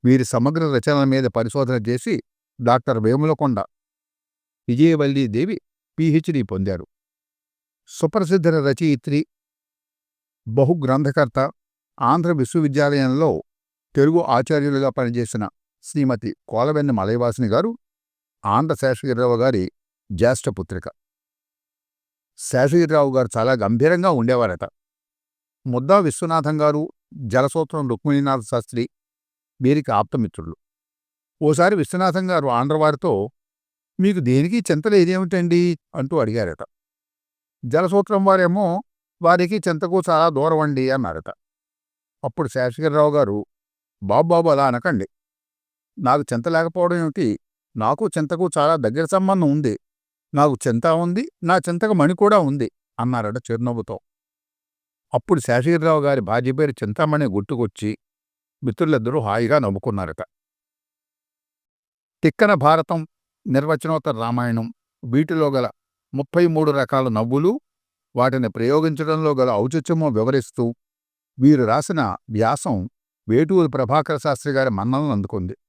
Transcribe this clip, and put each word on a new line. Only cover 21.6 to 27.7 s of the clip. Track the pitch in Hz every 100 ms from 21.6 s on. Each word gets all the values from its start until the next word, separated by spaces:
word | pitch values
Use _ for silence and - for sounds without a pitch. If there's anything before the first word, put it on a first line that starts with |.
| _ _ _ _ _ _ _ _
శేషగిరిరావు | - 131 139 170 165 151 143
గారు | 131 123 117
చాలా | 117
గంభీరంగా | 127 101 117 147 175 185
ఉండేవారట. | 151 117 127 113 87 - _ _ _ _ _ _ _ _ _ 131
ముద్దా | 123 139 196
విశ్వనాథం | 175 - 170 160 151 156
గారు, | 151 147 156 _ _
జలసూత్రం | - 120 123 135 165 156